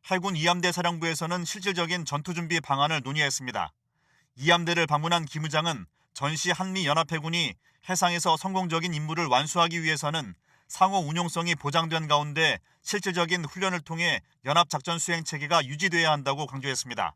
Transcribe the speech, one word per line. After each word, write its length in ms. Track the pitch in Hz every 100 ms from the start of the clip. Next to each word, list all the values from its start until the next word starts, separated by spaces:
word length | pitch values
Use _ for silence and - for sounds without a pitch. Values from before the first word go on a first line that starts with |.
| -
해군 300 | 185 190 165
이 100 | 165
함대 260 | 180 180
사령부에서는 720 | 175 175 165 165 156 165 262
실질적인 640 | 170 208 190 180 170 180 156
전투 260 | 143 165
준비 260 | 170 165 165
방안을 400 | 143 139 147 156
논의했습니다. 680 | 127 151 143 - 127 110 80 _ _ _ _ _ _ -
이 140 | 147
함대를 360 | 170 170 170 156
방문한 400 | 147 165 170 156
김 180 | 156
의장은 400 | 156 156 170 135 90 _ _
전시 360 | - 139 160 175
한미 360 | 175 185 190 147
연합해군이 640 | 147 160 160 156 170 147 90 _ _ -
해상에서 480 | 185 175 175 180 247
성공적인 560 | 196 190 180 165 175
임무를 320 | 151 151 160 160
완수하기 560 | 123 147 175 170 170
위해서는 520 | 160 151 151 160 117 87 _ _ _
상호 320 | - 190 196
운용성이 540 | 147 165 175 170 170
보장된 540 | 160 147 165 165 160 151
가운데 500 | 147 147 143 156 104 _ _
실질적인 640 | - 208 190 175 165 180
훈련을 360 | 151 185 190 180
통해 400 | 143 165 170 120 - _
연합 240 | 131 160 170
작전 300 | 147 170 170
수행 240 | - 170
체계가 440 | 160 151 147 170 131
유지돼야 440 | 147 185 170 160
한다고 360 | 147 135 139 143
강조했습니다. 680 | 135 135 127 127 113 87